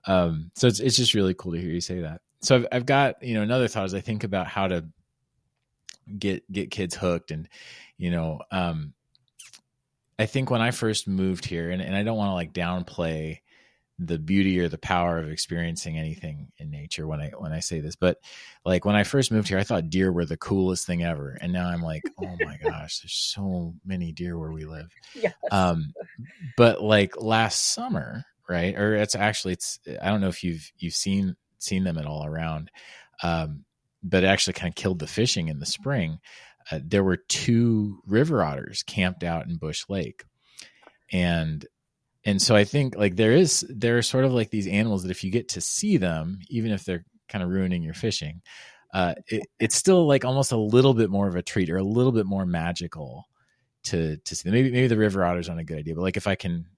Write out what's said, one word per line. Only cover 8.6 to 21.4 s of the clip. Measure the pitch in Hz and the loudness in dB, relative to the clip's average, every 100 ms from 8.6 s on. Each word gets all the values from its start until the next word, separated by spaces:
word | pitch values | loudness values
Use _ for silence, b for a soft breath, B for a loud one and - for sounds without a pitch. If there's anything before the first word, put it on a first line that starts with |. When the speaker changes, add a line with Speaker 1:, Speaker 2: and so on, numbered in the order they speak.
| 87 80 76 _ _ _ _ _ - - _ _ _ _ _ - | -2 -4 -8 _ _ _ _ _ -20 -20 _ _ _ _ _ -4
Speaker 1:
I | 110 | -2
think | 139 131 | 0 0
when | 120 | 0
I | 117 | 0
first | - 110 104 - | 0 -2 -2 -2
moved | 95 95 90 - | 0 0 -2 -4
here, | 85 85 | -6 -4
and, | 92 | -6
and | 85 98 | -4 -2
I | |
don't | 104 113 | -2 -2
wanna, | 101 92 | -2 -2
like, | 82 | -4
downplay | 90 85 90 87 - 82 78 78 80 b b b b b - | -4 -2 -4 -6 -4 -2 -2 -6 -10 b b b b b -10
the | 85 82 | -4 -4
beauty | 78 98 95 90 | 2 4 4 4
or | 87 | 0
the | 78 | -4
power | - 90 87 85 | 0 2 2 0
of | 78 | -4
experiencing | 80 - 85 85 82 82 80 | -8 -6 -4 -4 -6 -6 -6
anything | 78 80 80 73 73 _ | -6 -8 -10 -12 -16 _
in | 76 | -12
nature | 73 73 - 78 | -12 -10 -8 -6
when | 76 | -6
I, | 73 - | -6 -8
when | 78 | -8
I | 80 | -6
say | - 80 | -4 -6
this, | 107 - | -6 0
but, | 185 - B B B B | 2 2 B B B B
like, | - 90 104 | 0 2 4
when | 104 | 2
I | |
first | 101 139 127 | 4 2 2
moved | 110 101 | 2 2
here, | 95 | 0
I | |
thought | 101 101 82 | 2 0 0
deer | 90 95 | 2 2
were | 87 82 | 2 -2
the | 80 | -4
coolest | - 98 92 90 - | -2 2 2 0 -2
thing | 87 | -2
ever. | 85 78 69 65 | 0 -2 -8 -8